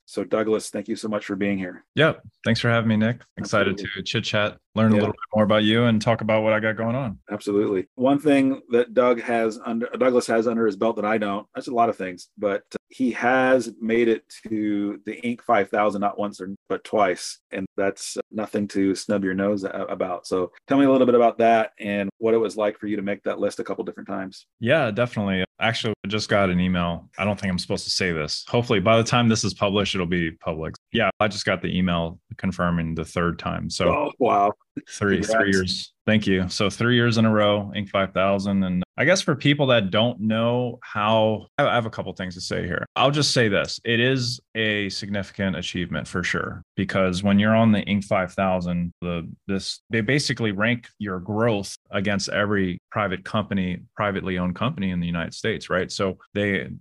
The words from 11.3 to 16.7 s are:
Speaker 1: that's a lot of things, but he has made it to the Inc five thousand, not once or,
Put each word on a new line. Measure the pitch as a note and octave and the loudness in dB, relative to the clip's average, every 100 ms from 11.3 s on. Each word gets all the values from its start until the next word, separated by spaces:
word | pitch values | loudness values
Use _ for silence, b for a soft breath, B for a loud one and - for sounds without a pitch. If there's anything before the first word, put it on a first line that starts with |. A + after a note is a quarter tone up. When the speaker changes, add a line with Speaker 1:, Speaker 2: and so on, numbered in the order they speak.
| G2+ - | -6 -8
Speaker 1:
that's | B2+ C3 | -12 -6
a | |
lot | A#2+ A#2 | 2 2
of | G#2 | 0
things, | F#2+ F2+ - - | -6 -10 -16 -4
but | G2+ G2 - - _ | -2 -2 -6 -14 _
he | - B2+ | -4 -2
has | A2 A#2+ C3 C3 C3 A#2 G#2+ | 0 0 2 4 2 0 -6
made | A2+ A#2 A#2 | -2 2 2
it | A2 _ - A2 | 2 _ -18 -8
to | A2 G#2+ G#2 G2+ G2 | -4 -2 -2 -2 -6
the | G#2 A2 | -10 -8
Inc | A#2+ A#2+ | -8 -6
five | - A2 G2 | 0 2 2
thousand, | G#2+ G#2+ G2 | 0 0 0
not | G2+ - | -4 -2
once | G2+ G2+ | -6 -6
or, | F#2+ G2 - | -12 -12 -8